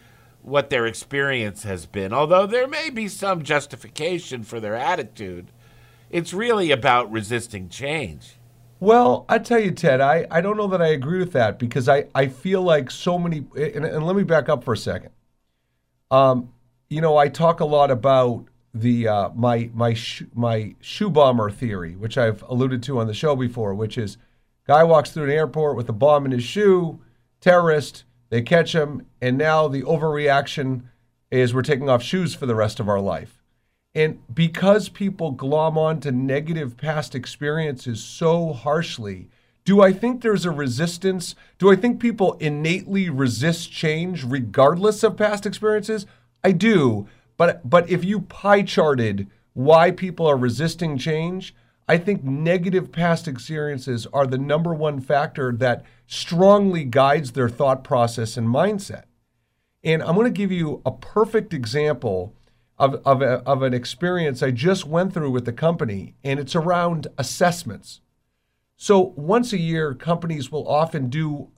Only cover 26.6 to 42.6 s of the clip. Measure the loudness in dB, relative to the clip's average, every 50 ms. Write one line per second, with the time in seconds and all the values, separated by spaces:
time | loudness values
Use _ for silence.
26.6 | 4 4 4 4 2 -2 -6 -10 -16 _ _ _ _ _ _ _ 4 6 6 6
27.6 | 6 4 2 0 0 -4 -10 -18 -20 _ _ _ _ _ -2 -2 0 2 2 2
28.6 | 2 2 0 -2 -2 -2 -4 -10 -14 -16 _ _ -4 -2 0 0 2 2 2 2
29.6 | 2 0 -2 -4 -2 -2 0 0 0 0 -2 0 2 2 2 2 0 -2 -4 -6
30.6 | -4 -4 -4 -6 -8 -12 _ _ _ _ _ _ _ _ 0 2 2 2 2 0
31.6 | 0 0 0 0 2 2 2 0 0 0 -2 -2 -2 -2 -4 -4 -4 -2 0 0
32.6 | 0 0 -2 -4 -2 -2 0 0 0 -2 -4 -6 -8 -12 _ _ _ _ _ _
33.6 | _ _ _ _ _ _ -2 0 0 0 -2 -4 -14 -8 -2 0 0 0 0 2
34.6 | 4 4 4 4 2 -2 -8 -6 -6 -6 -4 -4 -6 -6 -6 -6 -4 -2 0 2
35.6 | 2 2 0 0 0 0 0 -2 -4 -2 -2 -2 0 0 -2 -2 -2 -4 -4 -6
36.6 | -6 -8 -10 -8 -6 -6 -4 -4 -6 -6 -8 -10 -10 -12 -10 -6 -4 -4 -2 -2
37.6 | -2 -4 -6 -8 -8 -8 -8 -8 -10 -14 -8 -2 0 2 2 2 0 -4 -6 -6
38.6 | -4 -2 0 0 -2 -4 -8 -10 -10 -10 -12 -12 -14 -20 _ _ _ _ _ _
39.6 | _ 4 6 8 8 8 6 4 0 -4 -4 -2 0 0 0 0 0 -2 -4 -4
40.6 | -4 -4 -2 -2 -2 -4 -4 -4 -2 -2 -2 -4 -6 -10 -14 _ _ _ _ 2
41.6 | 4 6 6 6 4 2 0 0 -2 -2 0 0 0 0 0 0 -2 -4 -4 -2